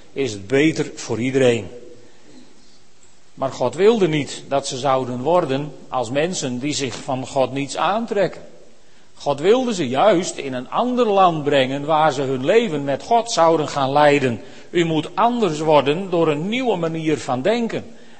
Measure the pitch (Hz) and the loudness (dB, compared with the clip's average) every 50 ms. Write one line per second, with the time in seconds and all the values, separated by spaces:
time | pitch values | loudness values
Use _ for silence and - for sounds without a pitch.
0 | - - - 139 135 117 104 98 95 98 135 139 151 160 - 160 143 - - - | -18 -10 -6 -4 -4 -4 -4 -6 -4 0 2 4 4 4 2 0 -4 -6 -8 -10
1 | - - 117 107 123 131 131 135 131 123 117 113 98 85 - - - - - - | -8 -6 -4 -2 -2 0 2 4 4 4 4 2 -2 -8 -14 -16 -16 -18 -18 -18
2 | - - - - - - - - - - - - - - - - - - - - | -18 -18 -18 -18 -18 -18 -18 -18 -18 -18 -18 -18 -18 -18 -18 -18 -18 -18 -18 -18
3 | - - - - - - - - 135 131 - - 131 123 123 156 196 220 240 214 | -18 -18 -18 -18 -18 -16 -8 -6 -6 -6 -2 -2 -2 -2 2 4 4 6 6 6
4 | 185 160 156 151 131 - - - - - 139 139 139 - 139 123 131 139 131 131 | 4 2 2 0 -2 -4 -8 -12 -6 -2 -2 -2 -2 -4 -6 -2 0 2 2 2
5 | 127 120 127 123 127 156 175 180 170 135 131 139 147 151 - - - - - 127 | 0 -2 -4 -4 0 2 2 2 2 2 0 -2 -4 -6 -10 -14 -10 -6 -4 -4
6 | 120 110 135 143 156 180 180 - 151 127 123 123 131 151 139 127 139 123 - - | -2 -2 0 0 0 0 -2 -4 -4 -4 -4 -4 -4 -4 -2 -2 -4 -4 -6 -6
7 | - 147 131 131 127 - - 139 131 120 131 139 143 135 - - 160 170 196 233 | -6 -4 -4 -4 -4 -2 0 0 0 0 0 -4 -6 -4 -4 -2 0 0 0 -2
8 | 233 - 220 202 180 147 - - - - - - - - - - - - - - | -2 -2 0 0 0 -2 -2 -8 -16 -18 -18 -18 -20 -20 -20 -20 -20 -20 -20 -20
9 | - - - - - 143 139 135 151 196 233 254 254 240 214 180 147 120 127 139 | -20 -20 -14 -6 -4 -2 -2 2 4 4 4 4 4 0 -2 -2 -2 0 2 4
10 | 180 214 190 165 185 - - - 139 135 127 123 127 - - 180 233 247 247 240 | 4 6 6 4 2 -2 -6 -8 -8 -6 -8 -8 -8 -4 -2 -2 -2 0 0 0
11 | 240 214 196 196 190 175 165 156 139 143 147 139 131 127 135 143 143 151 160 151 | 2 4 4 6 6 6 4 2 0 2 2 2 2 2 -2 -4 -2 0 2 4
12 | 156 156 131 139 135 131 135 127 131 156 208 233 240 202 151 143 143 139 135 131 | 4 2 2 0 -2 -2 -2 -2 2 2 4 4 2 2 -2 -4 -2 -2 -4 -2
13 | - - 139 139 - - - 165 165 165 165 156 147 131 - 147 135 131 139 147 | 0 2 2 2 2 0 0 2 4 4 4 2 0 -2 -2 -2 0 2 4 6
14 | 151 147 143 143 131 127 113 101 - - - - - - - 175 170 165 160 151 | 6 6 6 4 2 0 -2 -4 -8 -12 -18 -18 -10 -4 0 0 2 2 0 -2
15 | 147 - - 185 214 240 247 240 214 175 151 147 160 156 151 143 127 139 151 185 | -2 -2 0 2 2 2 2 2 0 0 0 0 2 4 4 6 6 4 0 0
16 | 196 180 175 170 165 156 147 147 170 202 226 254 262 233 196 175 165 160 160 160 | -2 -2 0 2 2 2 2 0 -2 -2 -2 -2 0 0 0 0 -2 -4 -4 -2
17 | 156 156 151 - - - 127 127 131 196 226 240 233 220 175 123 - - - - | -2 -2 -2 -2 -2 -2 -2 0 0 0 0 0 0 -4 -4 -6 -8 -10 -16 -18
18 | - - - | -20 -20 -16